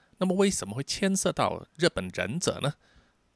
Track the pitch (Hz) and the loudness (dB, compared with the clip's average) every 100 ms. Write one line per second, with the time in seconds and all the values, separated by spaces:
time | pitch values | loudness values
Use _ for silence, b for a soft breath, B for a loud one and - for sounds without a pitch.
0 | b b 185 185 196 - 196 139 139 - | b b 0 4 4 2 -4 -6 -4 0
1 | 196 190 180 - 101 85 - - 170 - | 0 2 0 2 0 0 -10 0 0 0
2 | 92 87 92 156 - - 143 - b b | -4 -4 -4 0 -2 0 -4 -6 b b
3 | b b b | b b b